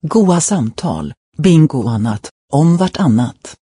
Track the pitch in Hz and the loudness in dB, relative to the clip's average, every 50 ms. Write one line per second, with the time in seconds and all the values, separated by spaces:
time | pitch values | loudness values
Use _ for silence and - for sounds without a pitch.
0 | - 151 - 226 214 185 175 170 156 - 208 185 120 110 - - - 170 - 156 | -8 -2 0 0 2 2 2 0 0 -2 -2 -2 -2 -4 -6 -6 -6 -6 -6 -6
1 | 151 73 - _ _ _ _ - 156 185 175 160 156 151 - 131 110 120 117 110 | -8 -10 -14 _ _ _ _ -2 2 4 4 6 4 4 2 -2 -4 -2 -2 -2
2 | 104 117 107 110 _ - _ _ _ _ - 139 156 170 170 170 185 185 - - | -2 -2 -4 -6 _ -14 _ _ _ _ 0 2 2 2 2 2 0 -2 -2 -2
3 | 202 233 110 110 123 120 - _ _ - - _ _ | 0 2 2 2 0 -2 -6 _ _ -20 -20 _ _